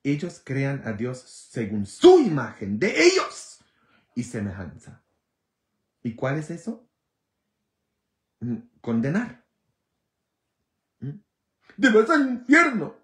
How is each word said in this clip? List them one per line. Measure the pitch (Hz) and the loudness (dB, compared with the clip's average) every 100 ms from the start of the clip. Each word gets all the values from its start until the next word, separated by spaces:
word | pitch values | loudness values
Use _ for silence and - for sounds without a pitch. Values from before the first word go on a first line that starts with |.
Ellos | 135 147 175 - - | -4 -4 -6 -12 -8
crean | 135 139 139 113 | -4 -4 -6 -8
a | |
Dios | 101 123 127 | -6 -8 -10
según | - - - 123 104 107 98 | -16 -20 -14 -8 -6 -6 -8
su | - 349 370 | 6 8 8
imagen, | 233 143 113 - 98 107 | 6 -2 -6 -10 -8 -2
de | 202 285 | -2 4
ellos, | 359 381 - - - - _ _ _ _ _ 123 | 4 4 -2 -10 -20 -20 _ _ _ _ _ -10
y | |
semejanza. | - 117 101 92 80 - - - _ _ _ _ _ _ _ _ _ _ | -8 -6 -8 -8 -14 -16 -20 -20 _ _ _ _ _ _ _ _ _ _
¿Y | 120 110 | -10 -6
cuál | 131 151 | -6 -6
es | 151 | -8
eso? | 170 226 233 _ _ _ _ _ _ _ _ _ _ _ _ _ _ _ - | -12 -12 -12 _ _ _ _ _ _ _ _ _ _ _ _ _ _ _ -12
Mm, | 120 113 - _ | -10 -10 -12 _
condenar. | 120 117 139 196 240 - _ _ _ _ _ _ _ _ _ _ _ _ _ _ _ - | -4 -2 0 -2 -6 -12 _ _ _ _ _ _ _ _ _ _ _ _ _ _ _ -16
¿Mm? | 135 - _ _ _ _ _ - | -14 -14 _ _ _ _ _ 0
¡Te | 254 | 4
vas | 214 277 | 4 4
al | 302 262 | 2 0
infierno! | 240 - 311 320 214 143 - | -2 4 4 4 0 -8 -12